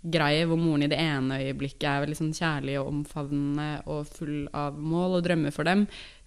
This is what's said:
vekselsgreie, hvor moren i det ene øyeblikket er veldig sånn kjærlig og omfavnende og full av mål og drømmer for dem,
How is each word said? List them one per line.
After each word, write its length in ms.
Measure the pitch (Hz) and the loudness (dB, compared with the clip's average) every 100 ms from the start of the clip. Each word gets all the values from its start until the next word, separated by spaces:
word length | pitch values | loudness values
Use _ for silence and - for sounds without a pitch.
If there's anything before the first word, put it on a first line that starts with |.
vekselsgreie, 420 | 170 165 147 151 165 | 0 2 4 4 4
hvor 100 | 165 | 4
moren 240 | 170 147 | 4 4
i 40 | 143 | 4
det 80 | 147 | 2
ene 380 | 160 143 131 135 | 2 2 0 -2
øyeblikket 480 | 135 139 139 - 151 | -4 -4 -6 -2 0
er 160 | 143 147 | 0 0
veldig 120 | 151 | -2
sånn 140 | 156 156 | -2 0
kjærlig 420 | 165 147 135 139 | 0 0 -2 -2
og 80 | 139 | -2
omfavnende 800 | 147 147 - 143 143 143 143 151 147 - | -2 -4 -6 -2 -2 0 0 -2 -4 -6
og 180 | 151 147 | -6 -6
full 400 | - 151 147 143 | -8 -6 -6 -6
av 240 | 139 147 147 | -4 -6 -4
mål 420 | 151 165 185 180 | -2 0 2 2
og 40 | 175 | 2
drømmer 260 | 170 147 | 2 0
for 100 | 147 | 0
dem, 240 | 151 190 202 - - - | 2 4 2 -2 -18 -20